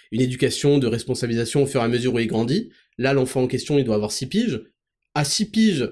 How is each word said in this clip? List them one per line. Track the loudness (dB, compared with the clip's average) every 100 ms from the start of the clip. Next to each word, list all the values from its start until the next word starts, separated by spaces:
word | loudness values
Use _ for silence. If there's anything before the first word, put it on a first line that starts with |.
| -6
une | -2
éducation | 0 0 -2 2 2 4
de | 2
responsabilisation | -2 -4 -4 -2 -2 0 0
au | 2
fur | 2
et |
à | 0
mesure | 0 0
où | 0
il | 0
grandit. | 0 0 -2 -4 _ _ -4
Là, | 0
l'enfant | 2 0 0
en | 0
question, | -2 0 0
il |
doit | 2 0
avoir | -2
six | -6 -4
piges. | -2 0 -4 -8 _ _ _ _ -4
À | -2
six | -2 0
piges, | 2 2 2 -4